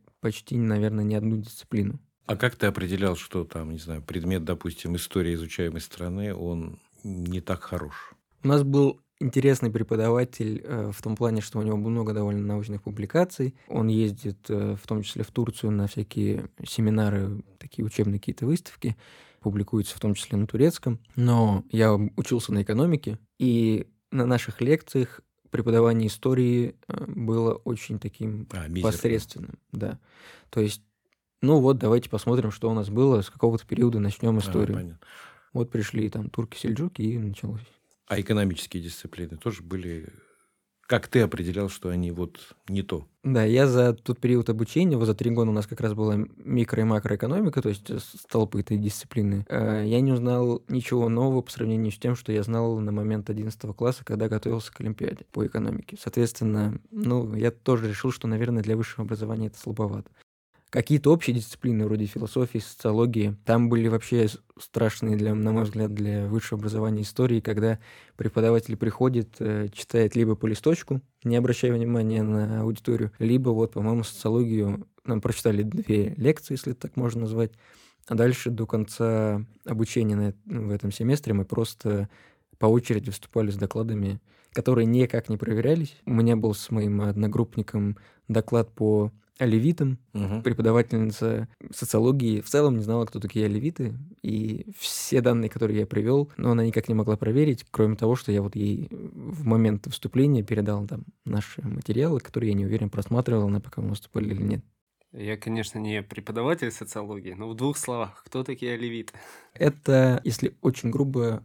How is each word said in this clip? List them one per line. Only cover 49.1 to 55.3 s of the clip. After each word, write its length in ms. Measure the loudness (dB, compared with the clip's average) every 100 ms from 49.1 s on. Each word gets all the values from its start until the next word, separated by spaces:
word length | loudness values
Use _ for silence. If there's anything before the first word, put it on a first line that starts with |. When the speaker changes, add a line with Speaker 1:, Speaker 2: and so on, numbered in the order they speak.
| -2 0 0 -2
Speaker 1:
Э, 360 | -2 0 0 2
я 140 | 2
не 100 | 2
узнал 540 | 2 0 0 0 -2 -4
ничего 420 | -6 -2 0 2
нового 340 | 2 2 0
по 100 | -2
сравнению 400 | -4 -2 0 -2
с 60 | -2
тем, 180 | -2 -2
что 160 | -2
я 100 | -2
знал 380 | 0 0 0 -2
на 100 | -2
момент 400 | -2 -2 -2 -4
одиннадцатого 420 | -6 -6 -8 -10
класса, 320 | -2 -2 -2
когда 240 | -4 -2 -2
готовился 440 | -2 -2 -4 -6
к 80 | -8
олимпиаде 440 | -8 -6 -6 -8 -10